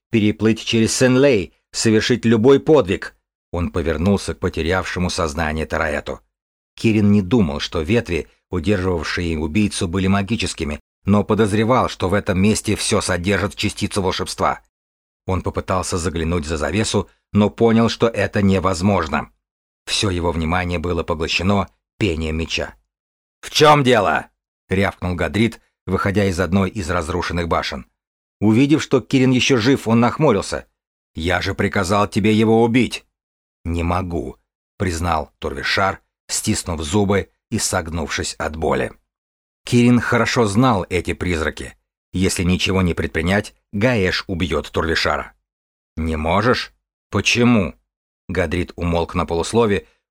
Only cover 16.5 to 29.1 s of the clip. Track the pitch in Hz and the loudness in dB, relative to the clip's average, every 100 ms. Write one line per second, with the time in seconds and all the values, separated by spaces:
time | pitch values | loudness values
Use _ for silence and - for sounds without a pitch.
16.5 | 78 73 98 107 104 - _ _ 101 104 | -4 -2 -2 -2 -4 -4 _ _ 0 0
17.5 | - 113 113 113 - 117 104 98 107 98 | 2 2 4 2 2 0 0 -2 0 2
18.5 | 95 92 85 98 92 78 73 - _ _ | 2 0 0 0 0 0 -4 -6 _ _
19.5 | _ _ _ - - 104 87 85 80 80 | _ _ _ -6 -4 -2 -2 -2 -2 -2
20.5 | 90 87 87 87 82 80 80 80 - 90 | -2 -2 -4 -4 -4 -4 -4 -4 -2 0
21.5 | 101 87 _ _ - 101 80 80 80 80 | 0 -2 _ _ -4 -2 -2 -4 -4 -4
22.5 | 76 - - _ _ _ _ _ _ - | -6 -8 -12 _ _ _ _ _ _ -6
23.5 | - 151 147 127 113 87 67 - _ _ | 4 6 6 6 4 2 0 -4 _ _
24.5 | _ - 95 95 - 90 90 85 - 117 | _ -4 -2 -2 -2 -4 -2 -2 0 0
25.5 | - _ _ - 92 104 98 98 87 87 | -2 _ _ -4 -2 0 0 0 0 0
26.5 | 98 95 107 85 87 80 87 - 82 85 | 0 0 -4 -4 -4 -2 -4 -4 -4 -2
27.5 | 82 - 69 - _ _ _ _ - 104 | -2 -2 -8 -14 _ _ _ _ 0 2
28.5 | 110 139 151 - 131 - | 4 4 2 2 0 2